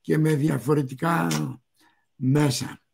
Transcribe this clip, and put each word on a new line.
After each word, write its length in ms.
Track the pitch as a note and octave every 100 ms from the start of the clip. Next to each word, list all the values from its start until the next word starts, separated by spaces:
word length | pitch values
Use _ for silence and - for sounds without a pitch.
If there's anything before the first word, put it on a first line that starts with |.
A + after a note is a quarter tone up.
και 180 | - D#3
με 160 | D#3
διαφορετικά 920 | D#3 D3+ C#3+ B2 D3+ C3 C3+ E3 E3 E3+ D#3 D3 B2 _ _ _ _ _
μέσα. 680 | _ C3 D3 D3 C3 - - _